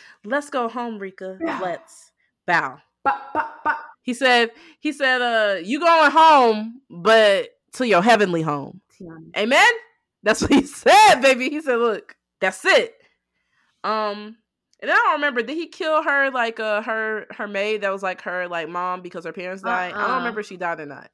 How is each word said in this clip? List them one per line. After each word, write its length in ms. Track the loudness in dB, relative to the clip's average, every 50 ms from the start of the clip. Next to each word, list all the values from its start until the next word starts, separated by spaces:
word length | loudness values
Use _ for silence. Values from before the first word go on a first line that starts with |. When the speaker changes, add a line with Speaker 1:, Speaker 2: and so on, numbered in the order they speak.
| -20 -20 -20 _ -10
Speaker 1:
"Let's 240 | -6 -6 -6 -6 -6
go 180 | -6 -6 -6 -6
home, 300 | -6 -8 -10 -10 -10 -12
Rika. 400 | -12 -14 -14 -14 -14 -14 -10 -8
Speaker 2:
Yeah. 200 | -8 -6 -6 -6
Speaker 1:
Let's 500 | -6 -6 -8 -8 -12 _ -20 -20 -20 _ _ _ _ _ _ _ _ -2
bow." 320 | 0 0 0 -2 -6 -12 _ _ _ _ -4
Speaker 2:
Ba, 180 | -4 -4 -4 -6 -8 -6
ba, 180 | -6 -6 -6 -8 -8 -6
ba. 140 | -6 -4 -6 -8 -16 -20 _
Speaker 1:
He 140 | -10 -10 -6
said, 340 | 0 2 2 4 4 2 0 -4 -10 -20 -20 _ _
he 120 | -8 -8
said, 300 | -6 -2 -2 0 0 0
uh, 380 | 0 0 0 0 0 0 -2 -4
"You 180 | -4 -6 -4 0
going 300 | 2 4 4 4 4 4
home, 680 | 6 6 6 8 8 8 6 4 2 0 -4 -10 -12 -16 _ _
but 600 | -10 -2 2 4 6 6 6 4 4 2 -2 -6 _ _ _ _ -8
to 120 | -4 0 2
your 140 | 2 4
heavenly 400 | 4 4 4 4 4 0 0 -2
home." 400 | -2 -4 -6 -6 -8 -12 -18 -20 _ _ _ -20
Speaker 2:
Tiana. 380 | -20 -20 -20 -20 -18 -10 -6 -4
Speaker 1:
Amen? 340 | -2 2 4 4 4 4 2 0 -6 _ _ _ _ _ _ _ -2
That's 180 | -2 -2 0
what 100 | 0 2 2
he 100 | 2 2
<laughs> 20 |
said, 560 | 0 -4 -2 4 6 8 8 10 8 8 6
baby. 280 | 4 2 2 2 0 -4
He 100 | -6 -4
said, 160 | -2 -2 0 0
"Look, 380 | 0 0 -2 -4 -8 -14 -20 _ _ _ _ -6
that's 240 | -4 -4 -4 -2 0
it." 300 | 2 4 4 2 0 -6 _ _ _ _ _ _ _ _ _ _ _ _ _ _ _ _ _ -6
Um, 540 | -4 -4 -2 -4 -4 -6 -8 -12 -16 -18 _ _ _ _ _ _ _ _ _
and 120 | -4 0
I 20 | 2
don't 180 | 2 2 2 0
remember, 280 | 0 -2 -2 -2 -4
did 140 | -6 -6 -6
he 120 | -10 -10 -10
kill 360 | -10 -8 -4 -2 -2 -2 0
her, 260 | 0 0 0 0 -2
like, 300 | -2 -2 -4 -4 -4 -6
uh, 240 | -4 -4 -4 -4 -4
her, 420 | -4 -6 -4 -4 -6 -6 -8 -10 -12
her 160 | -12 -12 -10 -8
maid 340 | -6 -4 -4 -2 -4 -2
that 100 | -4 -4
was, 120 | -4 -4 -6
like, 180 | -6 -8 -8
her, 260 | -8 -8 -6 -6 -6 -6
like, 220 | -6 -8 -8 -6
mom 320 | -6 -6 -6 -6 -6 -8
because 240 | -10 -14 -14 -14 -12
her 80 | -12 -12
parents 300 | -10 -10 -12 -10 -10 -6
died? 300 | -4 -4 -4 -4 -6 -6
I 80 | -6
don't 80 | -4 -4
Speaker 2:
Uh-uh. 60 | -4 -4
Speaker 1:
remember 220 | -4 -6 -8 -8
if 40 | -10 -12
she 100 | -10 -8
died 220 | -6 -6 -6 -6
or 60 | -10
not. 240 | -14 -14 -18 -20 -20